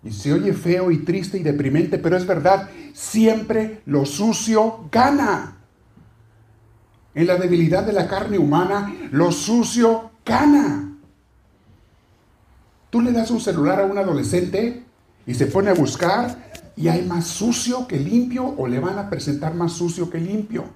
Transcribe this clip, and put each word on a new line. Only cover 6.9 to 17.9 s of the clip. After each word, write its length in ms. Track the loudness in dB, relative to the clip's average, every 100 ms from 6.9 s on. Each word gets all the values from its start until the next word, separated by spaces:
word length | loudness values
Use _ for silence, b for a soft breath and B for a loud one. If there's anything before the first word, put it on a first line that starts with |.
| _ _
En 140 | -2 2
la 100 | 2
debilidad 460 | 2 2 4 2
de 100 | 0
la 140 | 0 -2
carne 300 | -4 -2 0
humana, 560 | 4 2 2 -2 -4 -10 -4
lo 200 | 0 2
sucio 800 | 0 0 2 2 2 4 2 -4 _ -2
gana. 720 | 4 6 6 4 -2 -6 -14 _ _ _ _ _ _ _ _ _ _ _ _ _ _ _ _ _ _ _
Tú 120 | 0
le 120 | 2
das 180 | 2 0
un 80 | -2
celular 400 | -2 0 2 2
a 60 | 0
un 120 | 0
adolescente 880 | 0 -2 0 0 0 -2 -2 -4 -16 _ _ _ -8
y 80 |
se 140 | -2 0
pone 220 | 2 2
a 40 |
buscar 800 | 2 2 0 0 0 -2 -8 -18 -20 -20 -4
y 140 | 0
hay 160 | 0 0
más 200 | -4 -4
sucio 640 | -2 -2 0 -2 -4
que 100 | -4